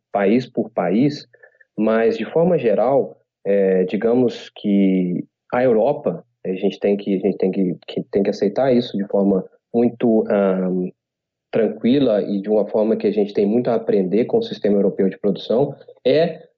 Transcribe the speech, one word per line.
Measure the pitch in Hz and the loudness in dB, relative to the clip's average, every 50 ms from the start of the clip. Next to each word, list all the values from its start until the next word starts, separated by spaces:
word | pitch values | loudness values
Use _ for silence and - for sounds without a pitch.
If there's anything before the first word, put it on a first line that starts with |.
| _ _ - | _ _ -4
país | 101 101 95 110 127 131 | 0 2 2 2 2 0
por | - - - 110 - | -2 -6 -6 -6 -4
país, | - - 92 85 92 110 139 147 147 - - - _ _ - - _ _ _ _ _ - | -4 -4 -2 0 0 2 2 0 0 -4 -12 -20 _ _ -20 -20 _ _ _ _ _ -2
mas, | - - 220 - 233 226 - - | 0 0 2 2 2 0 0 -2
de | 110 | -6
forma | - - 160 170 180 180 151 | -4 0 0 2 2 2 2
geral, | 123 113 101 101 107 123 139 135 104 - - - _ _ _ _ _ | 2 2 2 2 2 2 2 2 0 -2 -8 -16 _ _ _ _ _
é, | 98 101 101 98 95 95 92 92 | -2 0 2 2 2 2 2 0
digamos | 90 - 98 110 113 117 127 127 117 - - - - - | 0 -2 -2 0 0 2 2 2 0 -2 -4 -12 -20 -20
que | - - 104 101 101 98 95 95 92 90 90 90 78 - - _ _ _ _ - | -8 -2 0 2 2 4 4 2 2 0 0 -2 -4 -6 -10 _ _ _ _ -2
a | 123 127 | 0 2
Europa, | 131 117 110 107 131 147 - - - 87 82 - _ _ _ _ | 2 2 4 2 2 0 0 -2 -4 -6 -6 -10 _ _ _ _
a | 92 95 | -8 -6
gente | 92 - 196 - - | -2 -2 -4 -4 0
tem | - 101 101 | 0 0 0
que, | 98 - 104 98 | 0 0 -2 -2
a | 92 | 0
gente | - - 92 - | 0 -2 0 0
tem | - 95 90 | -2 -2 0
que, | 98 95 90 82 - - | 0 -2 -2 -2 -6 -10
que | - - 95 87 - | -10 -10 -8 -8 -4
tem | - 101 98 | -2 0 0
que | 104 | 0
aceitar | 98 - 104 98 101 - 131 135 123 | -2 -2 -2 -2 0 0 0 2 2
isso | 120 120 - - 101 | 2 0 -2 -4 -6
de | 98 | -6
forma | - - 101 98 98 95 92 - - - _ _ _ - | -2 0 0 2 2 2 0 -2 -6 -14 _ _ _ -2
muito, | 117 120 120 120 - 127 120 113 110 104 - | 0 0 0 0 0 0 2 2 2 2 2
ahn, | 107 101 101 98 95 95 92 92 90 92 90 92 - _ _ _ _ _ _ _ _ _ _ _ | 0 2 2 2 0 0 -2 -2 -2 -2 -4 -6 -8 _ _ _ _ _ _ _ _ _ _ _
tranquila | - 120 110 101 - - - 117 131 143 135 120 107 101 | -2 0 0 0 -2 -2 0 2 2 2 2 2 2 0
e | - - 104 101 95 | 0 -2 -4 -4 -2
de | 104 | 0
uma | 107 107 101 | 0 0 0
forma | - - 113 107 110 107 | 0 0 0 0 0 0
que | 107 - | 0 0
a | 107 98 | -2 0
gente | 107 101 101 - | 0 -2 0 0
tem | 110 104 | 0 0
muito | 101 110 123 123 131 | 2 2 0 0 0
a | 117 | -2
aprender | 110 - - 110 101 95 90 92 107 123 | -2 -2 0 0 0 0 0 0 0 0
com | - - 113 | 2 0 -2
o | 113 | -2
sistema | - 98 - - 104 104 | -2 -6 -6 -2 0 0
europeu | 101 98 98 - - 98 190 | 2 2 0 0 0 -2 -2
de | - - | -2 -2
produção, | - 208 185 - - - 107 120 143 147 147 - - - - _ _ | -4 -4 -4 -4 -4 -2 0 0 0 -2 -4 -10 -18 -20 -20 _ _
é, | - 139 151 170 175 170 - - - _ | 0 2 2 2 0 -2 -8 -16 -20 _